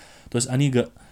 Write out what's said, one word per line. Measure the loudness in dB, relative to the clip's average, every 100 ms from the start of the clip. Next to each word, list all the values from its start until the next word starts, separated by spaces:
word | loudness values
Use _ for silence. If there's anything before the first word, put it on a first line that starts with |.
| -20 -20 -6
То | -4
есть | -2
они | 0 2
га-, | 2 -2 -8 -20